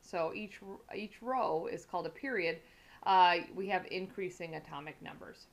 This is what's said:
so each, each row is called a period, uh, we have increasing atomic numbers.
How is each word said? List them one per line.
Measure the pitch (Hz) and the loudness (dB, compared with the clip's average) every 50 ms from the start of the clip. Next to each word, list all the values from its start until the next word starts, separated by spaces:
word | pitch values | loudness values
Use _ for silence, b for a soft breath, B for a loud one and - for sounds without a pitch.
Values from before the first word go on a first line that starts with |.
so | _ - - 180 165 160 - | _ -4 -2 0 0 0 -2
each, | - 214 190 - - 202 196 196 - - - - | -6 -8 -8 -10 -14 -14 -14 -14 -14 -14 -10 -8
each | - 214 202 - - | -8 -8 -8 -10 -10
row | 226 240 262 262 226 180 160 160 170 - | -6 -2 0 2 2 2 2 0 0 -2
is | - 170 - | -6 -6 -8
called | - - 175 160 | -6 -6 -4 -4
a | 160 | -4
period, | - - - 277 254 208 170 165 160 165 B B B B B B B B B | -8 -6 -6 -2 -2 0 0 0 -2 -2 B B B B B B B B B
uh, | - 190 185 180 175 175 170 - - - | 6 10 10 10 10 8 6 0 -4 -6
we | 180 196 | -6 -2
have | 190 202 185 185 - | 0 0 -2 -2 -2
increasing | - 185 185 190 - - 190 180 175 - 175 165 160 | -6 -6 -6 -6 -6 -6 -6 -6 -6 -8 -10 -8 -8
atomic | 156 151 - 156 143 147 156 143 - | -10 -10 -10 -12 -10 -10 -10 -12 -12
numbers. | - - - - - - 180 - - - | -12 -14 -12 -12 -14 -16 -16 -18 -20 -20